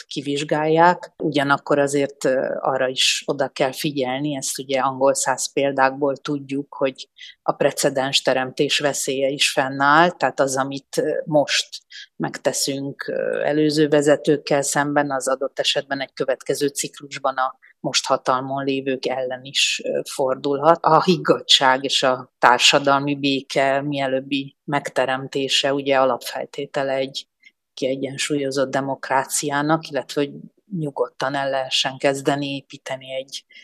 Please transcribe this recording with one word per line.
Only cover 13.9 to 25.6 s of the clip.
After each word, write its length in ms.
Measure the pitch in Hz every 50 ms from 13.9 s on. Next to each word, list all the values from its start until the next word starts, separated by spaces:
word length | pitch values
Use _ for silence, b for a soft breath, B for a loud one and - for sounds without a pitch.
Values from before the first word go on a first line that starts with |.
| 151 147 139 147 143 - - 160 147 139 - - 151 139 139
szemben, 480 | - - 147 143 147 143 147 147 143
az 180 | 135 131 127 135
adott 300 | 131 - 139 131 - -
esetben 420 | 131 - - 147 131 139 139 139
egy 120 | 135 - _
következő 540 | - 143 131 127 - - - 139 131 147
ciklusban 680 | 139 - - - - - - 143 139 139 143 135 135 131
a 220 | 131 131 131 - b b b b _
most 260 | - 143 131 - -
hatalmon 580 | - 139 127 - - 131 127 135 135 135 139 135
lévők 420 | 139 135 135 135 139 131 123 -
ellen 340 | 131 127 131 131 127 127 127 127
is, 380 | 135 - - - - - - -
ö, 160 | 123 147 143 143 -
fordulhat. 720 | - - 139 131 131 135 139 143 139 135 143 160 170 - -
A 180 | 156 156 151 -
higgadtság 800 | 180 175 147 147 - - - - - - - 139 131 131 135 135
és 180 | 139 - - 139
a 300 | 131 127 131 127 - _ _
társadalmi 760 | - 123 123 123 - - - 143 143 139 139 139 143 143 143
béke 640 | 139 139 143 135 131 - - - 147 135 135 135 139
mielőbbi 760 | 143 147 143 139 135 131 131 131 135 135 143 139 139 139 - _ _
megteremtése 1080 | - 147 143 139 - - 135 127 131 131 131 139 135 - 143 135 131 - -